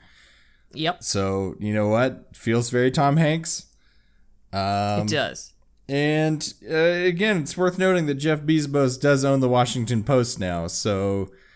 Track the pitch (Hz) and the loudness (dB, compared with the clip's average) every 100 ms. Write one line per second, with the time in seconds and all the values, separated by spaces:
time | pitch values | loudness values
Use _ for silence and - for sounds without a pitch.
0 | _ - - _ _ _ _ - 156 - | _ -20 -20 _ _ _ _ -8 -6 -4
1 | - 101 98 98 95 - 104 107 104 110 | -2 -2 -2 -2 -4 -6 -4 0 2 2
2 | 131 165 - - 113 117 120 123 127 131 | 0 -2 -16 -8 -2 0 0 2 2 2
3 | 139 156 151 165 165 - - _ _ _ | 2 4 2 0 -4 -6 -8 _ _ _
4 | _ _ _ _ _ 98 98 101 104 104 | _ _ _ _ _ -6 -2 -2 -2 -2
5 | 104 143 92 - - _ _ _ - 139 | -2 -4 -4 -8 -18 _ _ _ -6 -2
6 | 147 156 156 151 - - - 160 170 175 | 0 2 0 -2 -4 -8 -4 0 2 2
7 | 180 170 214 185 139 175 180 180 185 180 | 0 0 0 0 -2 0 0 2 2 2
8 | 151 135 156 151 147 160 143 143 131 123 | 0 -2 0 0 2 0 2 2 2 2
9 | 143 139 139 139 127 123 120 127 113 117 | 2 4 4 2 4 2 2 0 -2 -2
10 | 101 131 117 - 92 87 85 - 110 98 | 2 2 2 -2 -4 -4 -4 -2 -2 0
11 | 98 98 95 - _ | 0 -2 -4 -10 _